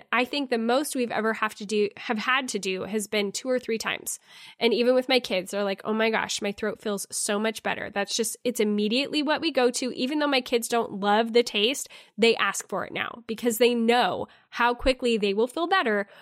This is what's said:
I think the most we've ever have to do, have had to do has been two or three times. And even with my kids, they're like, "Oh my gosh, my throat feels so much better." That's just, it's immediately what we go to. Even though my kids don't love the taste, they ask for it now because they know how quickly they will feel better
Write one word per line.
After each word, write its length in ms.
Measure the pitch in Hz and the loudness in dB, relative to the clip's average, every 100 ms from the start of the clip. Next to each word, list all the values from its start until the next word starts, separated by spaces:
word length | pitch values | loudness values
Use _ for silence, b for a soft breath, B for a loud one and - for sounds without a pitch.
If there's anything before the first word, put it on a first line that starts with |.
| - | -2
I 140 | 226 247 | 0 0
think 260 | 285 269 | -2 -2
the 80 | 240 | 0
most 360 | 226 254 302 269 | 2 2 0 -2
we've 160 | 233 | -2
ever 220 | - 214 | 0 -2
have 220 | 214 214 - | 0 -2 -2
to 100 | 202 | -4
do, 240 | 214 208 - | 0 0 -2
have 220 | - 220 | -4 -2
had 280 | 226 262 254 | 0 0 0
to 100 | 208 | -4
do 240 | 190 185 | -4 -4
has 240 | 185 214 196 | -4 -4 -2
been 240 | 214 202 | -2 -2
two 180 | - 262 | -2 -2
or 80 | 254 | -2
three 220 | - 226 | -2 -4
times. 400 | - - - - B B B B | -4 -6 -8 -12 B B B B
And 160 | 233 226 | 2 4
even 180 | 240 | 4
with 160 | 254 254 | 4 4
my 100 | 254 | 2
kids, 300 | 247 190 180 | 2 -2 -2
they're 140 | 202 | -2
like, 180 | 202 196 | -2 -2
"Oh 100 | - | -2
my 180 | 220 220 | 0 2
gosh, 280 | 220 - - | 0 -2 -4
my 120 | 208 | -4
throat 280 | 202 214 - | -4 -6 -4
feels 280 | 220 202 - | -4 -4 -6
so 300 | - - 208 | -6 -2 0
much 240 | 214 214 | -2 -2
better." 260 | 208 208 202 | -4 -4 -4
That's 260 | 202 202 - | -4 -2 -2
just, 220 | 220 - | -4 -4
it's 160 | 247 - | -2 0
immediately 640 | 214 208 208 240 285 302 | 2 2 2 0 0 -2
what 180 | 294 302 | 0 0
we 100 | 311 | 0
go 200 | 269 247 | 2 2
to. 200 | 247 254 190 | 2 -4 -2
Even 240 | 254 302 | -2 0
though 80 | 294 | 0
my 140 | 262 | 0
kids 260 | 254 240 226 | 0 -2 0
don't 320 | 233 - 202 | 0 -2 -2
love 340 | 208 208 233 | 2 2 4
the 80 | 233 | 2
taste, 480 | 240 208 220 277 - B B - | 2 2 0 0 -8 B B 2
they 200 | 226 - | 4 4
ask 340 | 196 - - | 0 -2 -4
for 160 | 208 - | -6 -6
it 80 | |
now 300 | - - - 226 | -6 -6 -8 -8
because 320 | 220 240 220 | -4 -2 4
they 160 | 240 | 4
know 540 | 240 226 240 208 110 - b b | 4 4 4 2 0 -6 b b
how 180 | - 240 | 0 0
quickly 460 | 247 269 262 247 226 | 2 0 0 2 2
they 160 | 202 | 2
will 140 | 196 254 | 0 0
feel 180 | 330 339 | 0 0
better 420 | 381 277 208 202 B | 2 2 0 -2 B